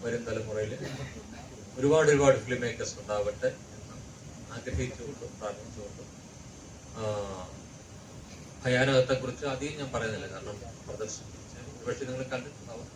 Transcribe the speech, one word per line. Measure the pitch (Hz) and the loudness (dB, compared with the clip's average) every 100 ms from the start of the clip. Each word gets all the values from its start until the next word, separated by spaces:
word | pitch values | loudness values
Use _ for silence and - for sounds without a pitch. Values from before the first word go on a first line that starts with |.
വരും | 120 117 117 | 0 -2 -2
തലമുറയിൽ | 107 107 107 107 131 139 135 131 - - - - - - 127 | -4 -2 0 0 -2 -6 -6 -8 -10 -12 -12 -12 -14 -12 2
ഒരുപാട്, | 139 156 147 | 8 10 10
ഒരുപാട് | 143 139 123 110 | 10 10 8 6
ഫിലിം | 123 120 | 0 0
മേക്കേഴ്സ് | 110 107 - | 0 -4 -4
ഉണ്ടാവട്ടെ | 98 104 101 - 127 - - - | -2 2 2 2 0 0 -12 -14
എന്ന് | - - - - - - - 123 | -12 -12 -12 -12 -14 -12 -10 -8
ആഗ്രഹിച്ചുകൊണ്ടും | 127 127 127 - 120 139 - - | -4 -2 -2 -4 -8 -8 -10 -6
പ്രാർത്ഥിച്ചുകൊണ്ടും, | 107 104 110 107 104 - - - - - - - - - - - | -6 -6 -10 -10 -10 -12 -14 -14 -16 -16 -16 -14 -14 -16 -12 -4
ആ, | 107 104 101 95 90 - - - - - - - - - - - 127 | -2 0 -2 -4 -8 -10 -14 -16 -14 -14 -14 -14 -14 -14 -14 -4 4
ഭയാനകത്തെക്കുറിച്ച് | 127 131 135 127 127 123 123 143 131 | 6 8 8 8 4 0 -2 -2 0
അധികം | 143 - | -2 -4
ഞാൻ | 135 120 | -2 0
പറയുന്നില്ല, | 113 101 95 - | 0 -2 -4 -8
കാരണം | 107 104 - - - | -8 -8 -10 -12 -10
പ്രദർശനം | - - - - - - - - - 123 | -6 -6 -6 -10 -14 -14 -12 -12 -8 -4
പക്ഷേ | - 127 | -4 -2
നിങ്ങൾ | 131 127 | -4 -2
കണ്ടിട്ടുണ്ടാവും. | 131 143 - 98 - 131 | -4 -6 -12 -12 -10 -12